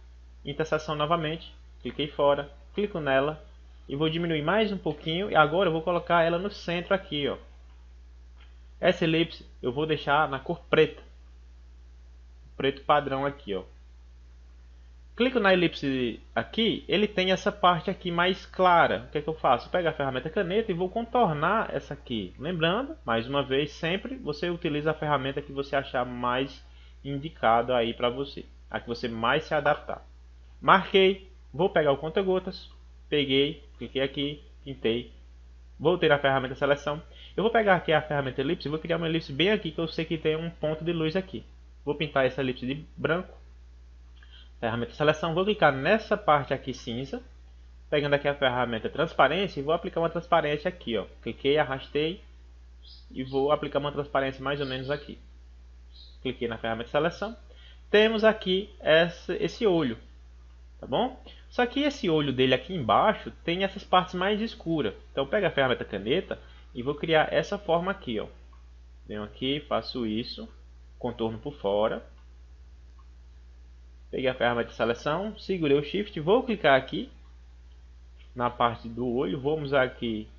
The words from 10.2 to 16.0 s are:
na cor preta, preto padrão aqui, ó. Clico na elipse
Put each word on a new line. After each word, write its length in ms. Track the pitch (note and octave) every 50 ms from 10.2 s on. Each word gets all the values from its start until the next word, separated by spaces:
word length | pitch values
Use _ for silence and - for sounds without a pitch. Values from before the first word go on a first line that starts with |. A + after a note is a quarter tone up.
| D#3 C#3
na 100 | C3+ B2+
cor 220 | - - E3+ - - -
preta, 320 | D3+ D#3 D#3 D3+ - - - - - - - - - - - - - - - - - - - - - - - - - - - - - - - - -
preto 240 | - C3 C#3 C#3 -
padrão 440 | - - D3+ D3 C#3 C#3 C3+ C3+ C3+
aqui, 260 | C#3+ C#3 - - G#2
ó. 120 | G2 F#2 - - - - - - - - - - - - - - - - - - - - - - - - - - - - - - -
Clico 240 | - A#3+ C4 B3+ A#3
na 120 | G3+ G3
elipse 680 | F#3 F3+ E3+ D#3+ - - D#3 C3+ C3+ C3